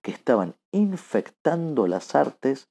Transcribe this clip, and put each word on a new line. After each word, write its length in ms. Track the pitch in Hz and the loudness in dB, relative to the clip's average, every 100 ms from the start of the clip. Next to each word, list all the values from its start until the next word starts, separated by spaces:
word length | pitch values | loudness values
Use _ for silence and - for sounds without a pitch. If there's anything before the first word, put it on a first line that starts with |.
que 100 | - | -10
estaban 440 | - - 117 90 - _ | -8 0 2 2 -6 _
infectando 1120 | 190 208 185 - - - _ - 170 165 139 92 | 0 0 -2 -4 -4 -4 _ -2 0 -2 0 0
las 280 | 92 - | -2 -2
artes 540 | 143 147 - 131 135 - | 0 0 0 -2 -2 -8